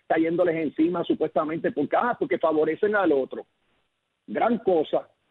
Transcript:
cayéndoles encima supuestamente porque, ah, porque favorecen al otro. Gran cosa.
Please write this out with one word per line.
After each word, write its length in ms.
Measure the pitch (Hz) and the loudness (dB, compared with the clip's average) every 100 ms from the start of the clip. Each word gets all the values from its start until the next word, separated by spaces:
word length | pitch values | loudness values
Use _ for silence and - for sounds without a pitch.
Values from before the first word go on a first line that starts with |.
| - | -2
cayéndoles 480 | 165 165 170 180 160 | 0 2 2 0 0
encima 480 | 156 - 160 175 - | -2 0 0 0 -2
supuestamente 640 | 160 156 - 156 160 147 | -2 -2 -2 -2 -2 -4
porque, 240 | 135 147 156 | -2 0 0
ah, 200 | 240 226 | 0 -2
porque 180 | 160 - | -4 0
favorecen 580 | 165 156 156 160 208 208 | 0 2 0 0 0 2
al 160 | 180 | 2
otro. 340 | 139 127 120 - _ _ _ _ _ _ _ - | 2 0 -8 -14 _ _ _ _ _ _ _ -10
Gran 320 | 214 208 240 | -2 0 0
cosa. 500 | - 175 143 156 - _ _ | 0 0 0 -4 -6 _ _